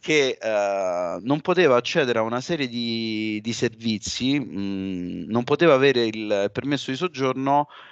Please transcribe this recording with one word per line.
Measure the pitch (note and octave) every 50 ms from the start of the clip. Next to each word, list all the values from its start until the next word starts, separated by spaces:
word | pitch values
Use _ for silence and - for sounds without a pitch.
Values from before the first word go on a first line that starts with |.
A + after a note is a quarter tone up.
che, | - - D#3 D3+ C#3 C3 A#2+ -
eh, | G2 A2 A2 G#2 G2+ G2+ G2+ G2 G2 F#2 F2+ F2 F2+ F2 E2+ F#2
non | F#2 A#2+ C#3 D#3 -
poteva | - F3+ F3 F3+ D3+ B2+
accedere | A#2+ A#2+ - - F3 D3 B2 A#2+ A2+
a | A2
una | A2+ A#2 B2
serie | B2+ - F3 D#3+ C#3+ B2+
di, | A#2 A#2+ A#2+ A#2 A2+ A2+ A2+ A2+ A2 G#2+ A2 A2 G#2+ G#2+ G#2+
di | A#2 A2+
servizi, | - - A#2+ A2 A2+ A2+ A#2 A2 G2+ - - - - A#2+ C3 C3+ D3
mh, | C3 G2 D2+ F#2+ G2 G2 G2 F#2+ F#2+ G2 F#2+ F2+ F2+ F2 F2+ F2+ F2 -
non | G#2+ A#2 B2
poteva | B2+ D3 C#3+ E3 E3+ D3
avere | C3 C3 C#3+ C3+ B2 A#2+
il | A2+ G#2+ A2 A2 G#2 G#2+ G2+ G2 G#2 G2+
permesso | - A#2+ C#3 D3 C3+ - -
di | C3
soggiorno | C3 E3+ F3+ D#3 B2+ C3+ C3 C3 C3+ C3+ C#3 C#3 C#3+ D3 - - - - -